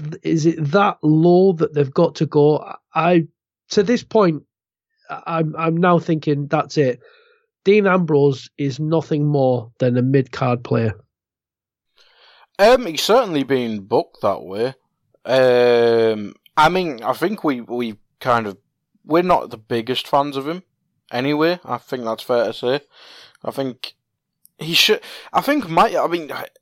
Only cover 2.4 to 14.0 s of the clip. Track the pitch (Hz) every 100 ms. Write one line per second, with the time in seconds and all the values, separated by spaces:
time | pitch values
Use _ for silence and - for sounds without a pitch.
2.4 | 147 151 - - _ 160 165 180 165 _
3.4 | _ _ - - 190 240 - 220 190 151
4.4 | - _ _ _ _ _ - - - 165
5.4 | 160 151 165 165 180 175 170 160 156 143
6.4 | 143 156 123 - 131 120 _ _ _ _
7.4 | _ _ - 208 196 180 165 147 143 131
8.4 | - - 143 123 156 160 151 156 147 147
9.4 | 131 123 117 - 127 123 127 135 131 -
10.4 | 127 123 123 120 113 101 _ _ _ _
11.4 | _ _ _ _ _ _ _ _ _ _
12.4 | _ - 202 254 175 147 - 226 226 151
13.4 | 131 135 120 107 98 120